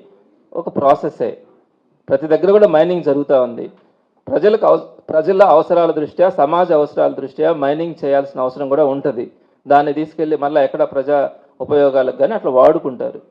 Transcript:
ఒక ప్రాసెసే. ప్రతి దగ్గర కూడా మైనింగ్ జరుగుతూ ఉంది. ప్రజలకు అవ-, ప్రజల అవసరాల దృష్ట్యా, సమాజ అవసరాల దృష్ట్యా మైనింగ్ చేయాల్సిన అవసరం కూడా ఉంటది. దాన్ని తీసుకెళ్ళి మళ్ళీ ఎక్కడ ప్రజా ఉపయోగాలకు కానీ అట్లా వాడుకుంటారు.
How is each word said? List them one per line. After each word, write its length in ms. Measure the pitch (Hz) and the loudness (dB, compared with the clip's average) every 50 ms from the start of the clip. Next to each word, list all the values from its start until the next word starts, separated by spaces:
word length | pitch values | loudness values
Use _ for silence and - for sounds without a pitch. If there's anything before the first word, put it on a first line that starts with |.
| - _ _ _ _ _ _ _ _ _ - | -16 _ _ _ _ _ _ _ _ _ -12
ఒక 220 | 170 165 - - | -10 -10 -8 -6
ప్రాసెసే. 640 | - - 135 147 147 - 156 - - 131 104 - - - _ _ _ _ _ _ _ _ _ _ _ _ - | 0 2 2 2 2 0 -8 -6 -6 -8 -8 -8 -10 -18 _ _ _ _ _ _ _ _ _ _ _ _ -4
ప్రతి 180 | 131 139 156 | -4 -2 0
దగ్గర 240 | 151 156 151 160 190 | 0 -2 0 2 4
కూడా 160 | 196 208 208 | 4 4 4
మైనింగ్ 360 | 180 156 151 160 175 180 175 156 | 4 4 4 2 2 0 -2 -2
జరుగుతూ 380 | - 139 143 143 - 147 131 | -2 -2 0 0 0 2 2
ఉంది. 300 | 123 120 117 - - 190 - _ _ _ _ _ _ _ _ _ - | 0 0 -4 -10 -12 -14 -16 _ _ _ _ _ _ _ _ _ -10
ప్రజలకు 380 | - 131 147 156 208 220 214 214 | -6 -2 0 2 2 2 2 2
అవ-, 200 | 156 160 165 - - - - _ - | 2 2 2 0 -8 -20 -20 _ -6
ప్రజల 340 | - 160 151 170 196 190 202 | -4 -2 0 2 4 4 4
అవసరాల 480 | 180 147 160 165 - 175 170 170 160 | 6 4 4 2 2 0 0 2 0
దృష్ట్యా, 380 | 151 151 147 - - - 175 190 | 0 -2 -4 -4 -2 0 0 0
సమాజ 420 | 185 180 143 147 165 175 185 170 | 2 0 0 0 2 0 0 2
అవసరాల 400 | 170 151 147 143 - 165 147 143 | 2 0 0 0 -2 -2 -2 -2
దృష్ట్యా 420 | 139 143 135 131 - - 151 160 170 | -2 -6 -10 -10 -6 -2 -2 -2 -2
మైనింగ్ 520 | 151 143 139 147 156 170 170 151 - 156 | -2 -2 -4 -2 -4 -6 -8 -8 -6 -4
చేయాల్సిన 360 | 139 139 139 139 139 - 139 | -2 0 0 -2 -4 -6 -6
అవసరం 280 | 131 131 - 143 143 135 | -6 -4 -6 -6 -6 -2
కూడా 160 | 139 147 151 | 0 0 0
ఉంటది. 460 | 139 135 139 135 151 120 123 113 - - _ _ _ _ _ - | 0 0 -2 -4 -6 -6 -6 -8 -10 -12 _ _ _ _ _ -2
దాన్ని 260 | - 139 143 147 151 139 | 2 2 2 2 0 -2
తీసుకెళ్ళి 440 | 151 156 156 - - 160 156 156 | -4 -6 -6 -6 -6 -4 -4 -4
మళ్ళీ 240 | 135 143 143 151 151 | -2 -2 0 0 0
ఎక్కడ 220 | 135 135 - 151 151 | 0 0 0 -2 -4
ప్రజా 480 | 135 135 139 131 139 147 143 135 - - - _ _ _ - | -2 -4 -4 -2 -2 0 0 -2 -2 -6 -12 _ _ _ -12
ఉపయోగాలకు 560 | 127 127 147 147 143 139 131 135 127 127 123 | -6 -2 0 2 2 2 2 2 0 -2 -2
కానీ 160 | 123 139 180 220 | -2 -2 -2 -2
అట్లా 180 | 190 - 165 | -2 -4 0
వాడుకుంటారు. 720 | 127 127 135 147 160 165 - 147 127 - 123 123 120 - - _ | 4 4 6 4 4 2 -2 -6 -8 -8 -8 -10 -10 -12 -18 _